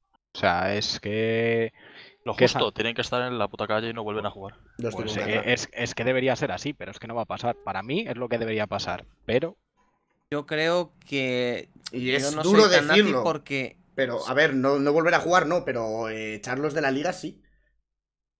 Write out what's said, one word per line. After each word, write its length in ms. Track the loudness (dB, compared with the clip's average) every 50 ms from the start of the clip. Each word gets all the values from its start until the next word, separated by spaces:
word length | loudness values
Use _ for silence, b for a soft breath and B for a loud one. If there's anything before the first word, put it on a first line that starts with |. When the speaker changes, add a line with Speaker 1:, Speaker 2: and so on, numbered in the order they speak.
| _ _ _ _ _ _ -8
Speaker 1:
O 20 | -2
sea, 360 | 0 2 2 2 0 0 0
es 240 | -2 -2 -4 -6 -6
que, 720 | -6 -4 -2 -2 0 0 0 0 0 2 2 0 0 -2 B B B B B B B B B B _
Speaker 2:
Lo 100 | -8 2
Speaker 1:
que 120 | 4 4 4
Speaker 2:
justo, 0 |
Speaker 1:
sa- 240 | 4 2 0 0 0
Speaker 2:
tienen 220 | -2 -2 -2 -2
que 60 | -2
estar 200 | -4 -2 -2 -2
en 160 | -2 -2 -2 -2
la 100 | -2 -4
puta 200 | -2 -4 -4 -2
calle 220 | 0 0 -2 -2
y 40 | -6
no 100 | -6 -6
vuelven 220 | -6 -4 -4 -4
a 60 | -6
jugar. 240 | -6 -8 -12 -14 -16 -18 -20 _ _ -8
Speaker 3:
Yo 120 | -8 -6
estoy 160 | -6 -6 -6
Speaker 1:
Pues, 60 | -6
Speaker 3:
con 60 | -4 -4
Speaker 1:
eh, 60 | -2 -2
Speaker 3:
Catra. 240 | -2 -2 0 0 0
Speaker 1:
es, 160 | 0 -2 -6
es 240 | -8 -8 -8 -6 -6
que 80 | -4 -2
debería 320 | 0 0 0 0 0 0
ser 160 | 0 -2 -4
así, 220 | -6 -6 -6 -8 -8
pero 180 | -8 -12 -14
es 80 | -14 -14
que 80 | -14 -8
no 80 | -6
va 80 | -6 -6
a 20 |
pasar. 300 | -6 -6 -4 -4 -4 -4 -4 -6
Para 200 | -6 -6 -6 -6
mí 220 | -4 -4 -4 -4 -4
es 100 | -6 -6
lo 120 | -4 -2
que 80 | -2 -2
debería 300 | -2 -2 -2 -2 -2 -2
pasar, 380 | -4 -4 -4 -6 -6 -8 -10 -16 _ _ _
pero 320 | -2 0 0 0 -2 -6 -12 _ _ _ _ _ _ _ _ _ _ _ _ _ _
Speaker 4:
Yo 140 | -8 -8 -6 -4
creo 460 | -2 0 0 2 2 0 0 -2 -8 _ -10
que 640 | -4 -2 -2 0 0 0 0 0 -2 -2 -4 -8 -12 _ -18 -14 -10
Speaker 3:
Y 260 | -8 -4 -2 0 0 0
Speaker 4:
yo 0 |
Speaker 3:
es 140 | 0 0
Speaker 4:
no 100 | -2 0
Speaker 3:
duro 220 | 2 6 8 8 8
Speaker 4:
soy 80 | 8
tan 160 | 8 6 4 6
nazi 100 | 6 6 6 4
Speaker 3:
decirlo, 120 | 2 2
Speaker 4:
porque 560 | 2 0 0 -2 -4 -6 -4 -4 -4 -6 -10 -16 _ _ _
Speaker 3:
pero, 320 | -2 -2 0 -2 -4 -4 0
a 60 | 2
ver, 220 | 4 4 4 4
no, 240 | 2 2 2 2 4
no 120 | 4 4
volver 220 | 4 4 4 4 4
a 60 | 4
jugar, 260 | 4 4 4 4 4
no, 180 | 4 0 0 0
pero, 460 | -2 -2 -2 -2 -2 -2 -4 -4 -4
eh, 240 | -6 -6 -6 -8 -8
echarlos 380 | -8 -6 -6 -4 -2 -2 -2 -2
de 80 | 0
la 80 | 0 0
liga, 240 | 0 0 0 -2 -4
sí. 300 | -4 -8 -12 -12 -14 _ _ _ _ _ _ _ _ _ _ _ _ _ _ _ _ _ _ _ _